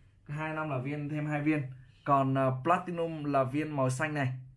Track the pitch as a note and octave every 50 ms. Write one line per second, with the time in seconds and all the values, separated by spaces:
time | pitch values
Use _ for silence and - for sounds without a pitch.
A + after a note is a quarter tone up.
0 | - - _ _ _ - D3 D3+ D#3 D#3 D#3 D#3 D#3 D3+ C3+ C3 B2 C#3 D3 D3+
1 | D3 C#3+ D3+ D3+ D3 D3+ D3+ D3 D3 D#3 D#3 D3 C3+ - - - - - - -
2 | _ - C#3+ C3+ C3+ C3+ C3+ C3+ C3+ C3 B2+ B2+ - E3 F3 F3+ F3 F3+ F3 E3+
3 | E3 E3 D#3+ D#3 D3 C#3+ C#3+ C3+ C3 B2 C3+ D3 D#3 D#3 D3+ C#3+ C3 C3 C3 C3
4 | D#3+ D#3 D3+ D3 C3+ B2+ - - - - -